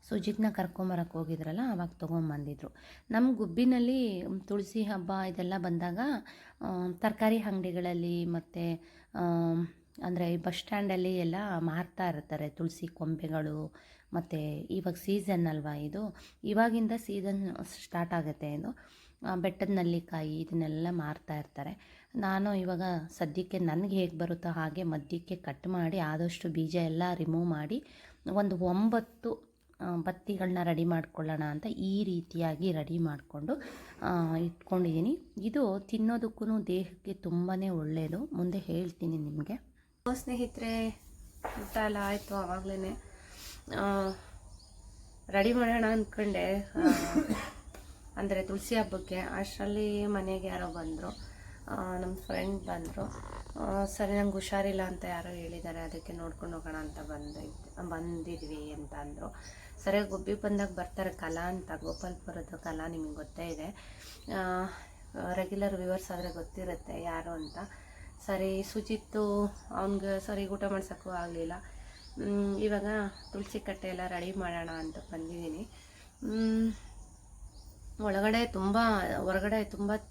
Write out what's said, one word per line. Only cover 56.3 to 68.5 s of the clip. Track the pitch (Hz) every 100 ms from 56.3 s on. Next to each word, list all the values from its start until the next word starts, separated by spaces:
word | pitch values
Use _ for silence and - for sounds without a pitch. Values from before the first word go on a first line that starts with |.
| 160 175 165
ಹೋಗೋಣ | 160 156
ಅಂತ | 151 165
ಬಂದಿದ್-, | 151 151 147 151 - - - - 175
ಬಂದಿದ್ವಿ | 165 170 165 160 165 156 151 151
ಅಂತ | 147 147
ಅಂದ್ರು. | 147 147 147 - - - - - -
ಸರಿ, | - 202 202
ಗುಬ್ಬಿ | 190 185
ಬಂದಾಗ | 208 208 202 202 185
ಬರ್ತಾರೆ | 175 - 185
ಕಲಾ | 180 165 165 175
ಅಂತ, | 185 165 160
ಗೋಪಾಲ್ಪುರದ | 160 165 185 175 - 170 160 170
ಕಲಾ, | 165 160 160
ನಿಮಗೆ | 165 156
ಗೊತ್ತೇ | 151 151 - 170
ಇದೆ. | 175 156 208 - - - - -
ಆ, | 190 185 180 190 - - - - - 180
ರೆಗ್ಯುಲರ್ | 180 185 202 202 190
ವ್ಯೂವರ್ಸ್ | 180 185 -
ಆದ್ರೆ | 175 175
ಗೊತ್ತಿರುತ್ತೆ | 165 170 - 180 170 - 170
ಯಾರು | 170 165 160
ಅಂತ. | 165 160 - 202 - - - - - -
ಸರಿ, | 196 190